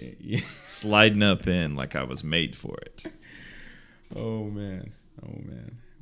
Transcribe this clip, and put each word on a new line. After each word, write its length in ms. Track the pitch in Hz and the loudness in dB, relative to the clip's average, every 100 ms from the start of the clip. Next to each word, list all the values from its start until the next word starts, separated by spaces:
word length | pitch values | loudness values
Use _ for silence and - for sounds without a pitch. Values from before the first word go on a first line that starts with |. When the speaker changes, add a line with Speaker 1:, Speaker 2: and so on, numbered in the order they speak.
Speaker 1:
Yeah, 120 | - - | -10 -12
yeah. 200 | - 101 - - - | -2 -2 -2 -10 -8
Speaker 2:
Sliding 560 | - 107 104 113 104 | -4 4 8 8 8
up 240 | 104 92 - | 6 6 4
in 300 | 90 80 69 | 2 0 -2
like 200 | 67 71 | -4 -4
I 60 | |
was 220 | 64 64 | -4 -6
made 320 | 76 82 78 - | 0 0 0 -2
for 240 | - - | -10 -10
it. 220 | - - - - - - - - - - - _ - 107 | -12 -14 -14 -14 -18 -20 -18 -18 -18 -20 -20 _ -12 -6
Speaker 1:
Oh, 300 | 113 110 104 | -4 -4 -4
man. 460 | 104 101 92 107 - - - | -6 -6 -6 -10 -14 -20 -18
Oh, 160 | - - - | -12 -12 -10
man. 320 | - 58 120 - - | -12 -14 -16 -18 -18